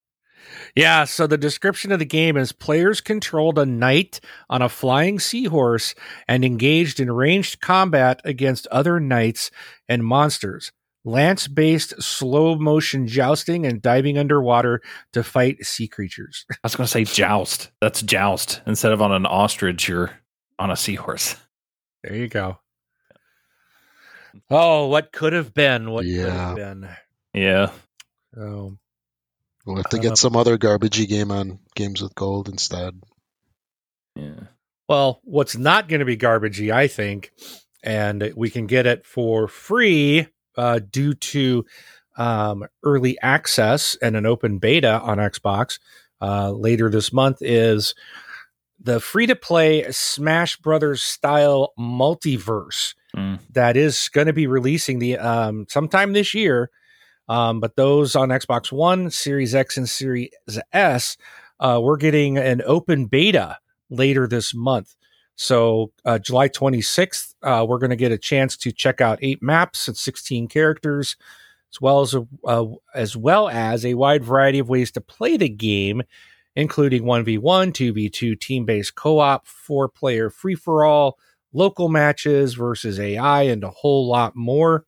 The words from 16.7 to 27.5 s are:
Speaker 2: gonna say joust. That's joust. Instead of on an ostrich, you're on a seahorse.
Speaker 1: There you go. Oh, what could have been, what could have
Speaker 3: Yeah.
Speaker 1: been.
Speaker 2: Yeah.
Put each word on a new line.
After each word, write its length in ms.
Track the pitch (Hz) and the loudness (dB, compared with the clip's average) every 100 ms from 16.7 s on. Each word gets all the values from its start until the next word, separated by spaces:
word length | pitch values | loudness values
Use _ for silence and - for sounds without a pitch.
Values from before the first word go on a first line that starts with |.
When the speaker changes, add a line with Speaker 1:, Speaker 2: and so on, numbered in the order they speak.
| - | -4
Speaker 2:
gonna 100 | 123 | -2
say 180 | 113 | -2
joust. 680 | 107 - 95 104 90 - - _ | -2 0 2 2 -2 -8 -10 _
That's 180 | 107 - | -2 0
joust. 640 | 107 98 101 92 - - - | -2 0 2 0 -4 -8 -4
Instead 260 | 107 113 | 0 2
of 100 | 107 | 2
on 100 | 104 | 2
an 140 | 95 95 | 2 0
ostrich, 640 | 95 107 - 95 87 - | 2 0 0 -4 -2 -4
you're 240 | 87 87 - _ _ _ - | -4 -6 -8 _ _ _ -8
on 120 | 98 | -6
a 60 | 87 | -4
seahorse. 600 | - 95 - - - - _ _ _ _ _ _ | -6 -6 -8 -8 -8 -8 _ _ _ _ _ _
Speaker 1:
There 120 | - | -12
you 140 | 107 120 | -8 -6
go. 300 | 110 95 90 _ _ _ _ _ _ _ _ _ _ _ _ _ _ _ - - 104 _ | -4 -6 -8 _ _ _ _ _ _ _ _ _ _ _ _ _ _ _ -20 -20 -20 _
Oh, 360 | 175 170 156 139 | 4 6 4 2
what 260 | 147 151 | 0 0
could 200 | - 156 | -4 -2
have 200 | 170 131 | 0 -2
been, 380 | 143 143 123 113 | 2 2 2 -2
what 140 | 113 | -4
could 240 | 90 90 92 | -2 -2 -2
have 300 | 90 90 90 | -4 -6 -8
Speaker 3:
Yeah. 60 | 101 | -10
Speaker 1:
been. 140 | 95 95 90 _ _ _ | -14 -18 -20 _ _ _
Speaker 2:
Yeah. 360 | 101 95 | -2 2